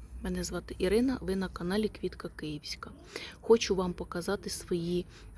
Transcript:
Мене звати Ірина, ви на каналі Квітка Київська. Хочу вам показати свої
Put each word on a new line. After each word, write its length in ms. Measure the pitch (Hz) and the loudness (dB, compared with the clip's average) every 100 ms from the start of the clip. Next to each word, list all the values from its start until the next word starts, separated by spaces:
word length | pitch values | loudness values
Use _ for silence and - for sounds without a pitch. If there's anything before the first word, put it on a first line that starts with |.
| - - | -12 -6
Мене 200 | 190 180 | -2 -2
звати 320 | 170 180 - - | -2 -4 -6 0
Ірина, 400 | 185 214 262 247 | 4 6 4 2
ви 140 | 170 190 | 0 0
на 120 | 185 | -2
каналі 420 | - 175 202 208 | -2 0 2 0
Квітка 400 | - 185 - 175 | -2 -6 -4 -10
Київська. 600 | - 151 151 - - - - - - - - | -8 -6 -6 -8 -10 -12 -16 -14 -12 -12 0
Хочу 340 | - 226 - 190 | 8 8 8 2
вам 180 | 180 | 0
показати 560 | 175 180 180 170 202 202 | -2 -4 -4 0 -2 0
свої 560 | - - 175 170 180 - - - | -4 0 0 2 0 -2 -8 -16